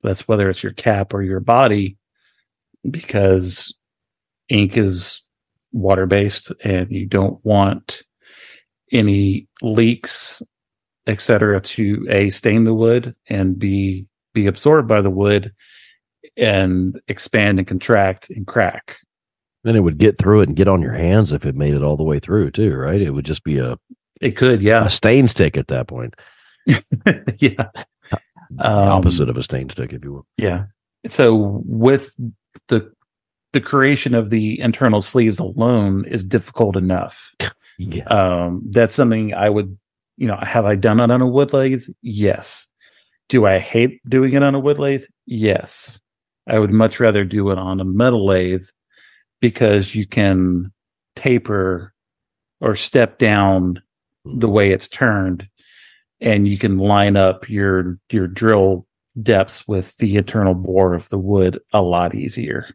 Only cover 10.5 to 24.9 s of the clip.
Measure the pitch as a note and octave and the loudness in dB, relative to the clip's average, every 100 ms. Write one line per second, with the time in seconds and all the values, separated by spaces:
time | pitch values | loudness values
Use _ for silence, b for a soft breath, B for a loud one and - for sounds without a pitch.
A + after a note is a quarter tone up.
10.5 | _ _ _ _ _ - G#2 - G#2+ G#2 | _ _ _ _ _ -6 -6 0 2 2
11.5 | G2 - - G#2 G#2 - G#2+ G2+ - - | 0 -4 -4 -2 -2 0 0 0 0 0
12.5 | G#2+ A2 A2 A2+ A#2+ A#2+ - _ G#2 F#2+ | 2 2 2 2 0 -2 -16 _ -2 -2
13.5 | F#2 G2 G2 G2 F#2 G2 _ _ A2+ G2+ | -2 -2 -2 -4 -6 -12 _ _ -2 -2
14.5 | - D3 D#3 A#2 G#2+ G2 F#2+ G2+ G#2 G2+ | 2 4 4 4 2 2 0 2 2 -2
15.5 | _ b b b b _ _ - - A2+ | _ b b b b _ _ -20 -2 0
16.5 | G2 F#2+ F#2 F#2 - - G#2 - A2+ G#2 | 2 2 0 -2 -6 -10 -10 -2 0 2
17.5 | G2 F#2 F#2 - A2 G2 F#2+ - - G2 | 2 -2 -6 2 2 2 -2 -12 -14 -6
18.5 | - F#2 - - - _ _ _ _ _ | 0 0 -2 -18 -20 _ _ _ _ _
19.5 | _ A2+ A2+ F2 D2+ G#2+ - F#2+ G#2+ G2 | _ 0 2 2 4 2 4 4 4 4
20.5 | - G2 F#2+ C#2+ B1 E2+ G2+ G#2 C#2+ C#2+ | 2 2 2 0 -2 2 2 2 -2 -6
21.5 | C2+ D2 C#2+ D2 D2 D#2 D2 - G#2 D2+ | -4 -2 0 0 -2 -2 -4 -2 -2 -2
22.5 | - G#2+ C2+ C2 G2 F2+ C#2 C#2 D#2 - | 0 -2 0 -2 -2 -2 -4 -6 -8 -4
23.5 | C#2 B1 A#1+ _ - _ _ C3 - B2+ | -4 -4 -8 _ -20 _ _ -6 0 2
24.5 | A2+ G2+ A2+ G#2 | 4 4 4 2